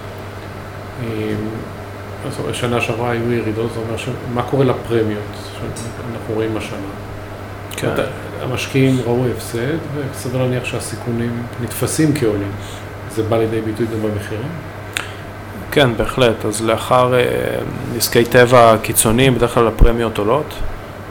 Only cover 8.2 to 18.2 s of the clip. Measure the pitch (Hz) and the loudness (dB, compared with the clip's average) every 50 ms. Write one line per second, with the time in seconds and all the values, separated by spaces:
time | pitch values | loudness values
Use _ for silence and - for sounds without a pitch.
8.2 | - - - - 147 131 123 113 - - - 135 135 135 131 127 113 117 120 123 | -10 -10 -8 -6 -6 -4 -4 -4 -4 0 2 4 4 4 4 2 2 2 2 2
9.2 | 127 120 107 - - - 120 117 120 139 160 165 - - 139 147 139 123 - - | 2 0 0 -2 -6 -6 -4 -2 -2 -2 -2 -4 -4 -6 -6 -6 -6 -6 -6 -8
10.2 | - 131 123 127 131 123 127 123 - - - 110 - - - 101 - 120 117 117 | -6 -4 -2 0 0 0 0 -2 -2 -4 -4 -6 -6 -6 -8 -6 -4 -2 -2 -2
11.2 | 117 120 120 120 120 - - - 120 113 - - 123 110 - - 160 151 139 - | -2 -2 -4 -4 -6 -8 -8 -6 -6 -6 -4 -2 -2 0 2 2 4 4 4 2
12.2 | 120 110 104 101 101 101 101 - - - - - - - - - - - - 113 | 2 2 2 0 -2 -4 -6 -8 -10 -10 -10 -12 -12 -12 -12 -12 -12 -6 -2 -2
13.2 | 107 104 113 113 110 107 113 110 107 110 104 113 120 110 113 107 107 107 104 98 | 0 2 2 2 2 2 0 -2 -2 -2 -2 -2 -2 -2 -2 -2 -2 -2 -2 -2
14.2 | - - 107 104 123 156 170 - - - - - - - - - - - - - | -4 -6 -6 -6 -6 -6 -8 -8 -10 -10 -12 -12 -10 -6 -6 -6 -6 -6 -10 -12
15.2 | - - - - - - - - - - - 147 139 123 113 110 110 104 - 131 | -12 -12 -12 -12 -12 -12 -12 -12 -8 -2 2 4 4 4 4 2 0 0 2 4
16.2 | 127 117 104 - - 110 104 - 110 110 113 107 - - 127 127 127 123 127 123 | 4 4 4 2 0 -2 -2 0 0 0 0 0 2 4 4 6 6 6 4 4
17.2 | 123 127 123 123 123 123 120 120 120 - 127 127 127 - 120 117 - - - 120 | 4 2 2 0 0 -2 -2 -2 -4 -4 -6 -6 -6 -6 -4 -2 0 2 4 4